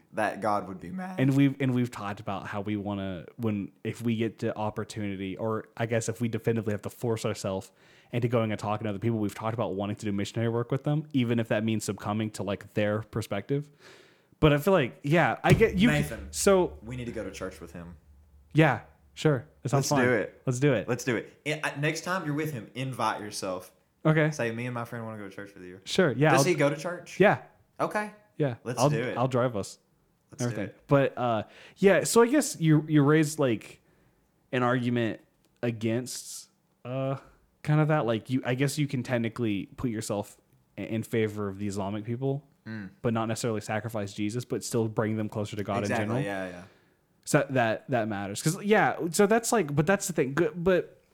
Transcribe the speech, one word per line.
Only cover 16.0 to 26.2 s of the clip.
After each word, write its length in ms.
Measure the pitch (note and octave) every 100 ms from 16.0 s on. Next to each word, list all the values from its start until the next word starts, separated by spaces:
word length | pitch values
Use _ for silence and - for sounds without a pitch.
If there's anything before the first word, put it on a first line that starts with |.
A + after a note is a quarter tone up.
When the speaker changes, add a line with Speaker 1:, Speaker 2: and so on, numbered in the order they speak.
| D3 A2+ -
Speaker 2:
So 440 | - G3+ F#3+ D#3+ -
Speaker 1:
we 140 | A2 B2+
need 100 | A#2
to 60 |
go 120 | A2
to 60 | F#2+
church 300 | - F#2+ -
with 120 | E2+
him. 240 | F2+ E2+ F2 _ - _ - _
Speaker 2:
Yeah, 280 | D3 D#3 A2 - _ _
sure. 320 | - D#3 B2+ - _
That 80 | B2
sounds 200 | C#3 C3+
Speaker 1:
Let's 100 | D3
Speaker 2:
fun. 40 | B2
Speaker 1:
do 60 |
it. 300 | A2 - - -
Speaker 2:
Let's 140 | B2
do 140 | C#3+
it. 140 | A2+ E2+
Speaker 1:
Let's 160 | B2
do 120 | - G#2+
it. 160 | - - D3
I, 140 | D3+ C#3+
I, 80 | C#3+
next 220 | D3+ D#3+
time 220 | F3+ F#3 D3+
you're 80 |
with 180 | C#3+ D3+
him, 180 | A#2 G2
invite 460 | B2 C3 A2+ A2 -
yourself. 520 | G#2 - G2 F2+ - _ _ _ -
Speaker 2:
Okay. 240 | D#3 D3+
Speaker 1:
Say, 200 | D3+ A#2
"Me 140 | A2+ B2
and 80 |
my 100 | A#2+
friend 200 | A#2 A#2+ A2
wanna 120 | G#2+
go 100 | G2
to 60 |
church 200 | G2 G2+
with 80 | F#2
you." 160 | F2+ F#2
Speaker 2:
Sure. 280 | - - E3
Yeah. 180 | A#2